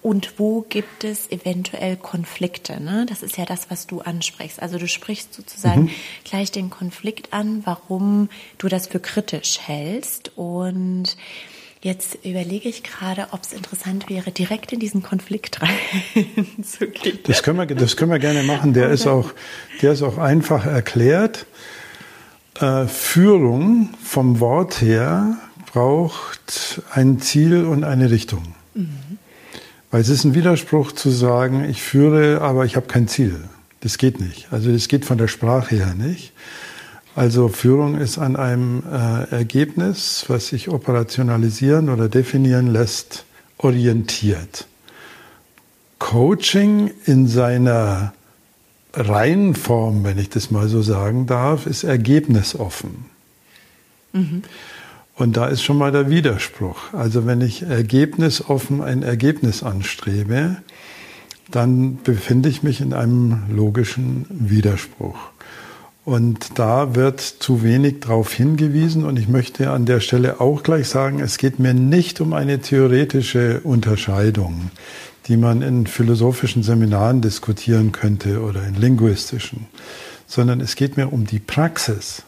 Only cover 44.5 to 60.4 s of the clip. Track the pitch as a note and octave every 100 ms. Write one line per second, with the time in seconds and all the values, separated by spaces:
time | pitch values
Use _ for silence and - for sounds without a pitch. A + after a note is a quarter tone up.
44.5 | - - _ - - - - - - _
45.5 | _ _ _ _ _ - A#2 C3 G#3 -
46.5 | G3 G3+ G#3 G#3 - - C3 C3 A#2 A#2+
47.5 | B2 B2 A#2 G#2+ F#2+ G2+ - _ _ _
48.5 | _ _ _ _ - G#2 G#2 A#2+ F#3 G3
49.5 | D3 - A#2 A2+ G#2+ G2 G2 G2 A2+ -
50.5 | G#2+ G#2+ A2+ G#2+ G2 G2+ A#2+ B2 B2 C3
51.5 | D#3 - C3 - B2+ A2 D3 D3 A2+ G2
52.5 | - G2+ - - - B2 _ _ _ _
53.5 | _ _ _ _ _ _ F#3+ E3 E3+ G#3
54.5 | - - - - - _ - A#2+ A2+ B2
55.5 | C3+ - C#3+ C#3+ C#3 C#3 D#3+ C#3+ G2 -
56.5 | - F#2 F2 - F#3+ A#2 A#2 A#2 A#2+ B2
57.5 | - F3 A#2+ A2 C3 D3+ - D#3+ - -
58.5 | C#3 - C#3 C#3 B2+ C3+ A#2+ C3+ D3+ A#2
59.5 | G2+ A#2+ G2 F#2+ - - G2+ G#2 B2